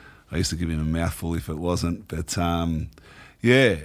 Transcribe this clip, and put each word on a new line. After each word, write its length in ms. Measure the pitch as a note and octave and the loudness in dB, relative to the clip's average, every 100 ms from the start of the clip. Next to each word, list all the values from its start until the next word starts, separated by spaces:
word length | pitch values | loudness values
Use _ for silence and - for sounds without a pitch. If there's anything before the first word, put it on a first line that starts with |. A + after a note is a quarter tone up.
| - - - | -20 -20 -6
I 60 | D#2 | -4
used 120 | E2 | -2
to 40 | D#2+ | -2
give 140 | E2 | -2
him 80 | D#2+ | -2
a 40 | |
mouthful 520 | D#2 D#2+ E2 - E2+ E2 | 0 0 -2 -2 -4 -4
if 140 | - | -4
it 80 | D#2 | -4
wasn't. 500 | F2 F2+ E2+ F2 G#2+ | -2 0 0 -4 -6
But, 280 | E2 - - | -8 -4 -2
um, 520 | E2+ E2+ E2 D#2 - - - - - - | 0 0 0 -2 -4 -10 -20 -20 -20 0
yeah, 340 | A#2 C3 B2+ D#2+ | 4 6 6 2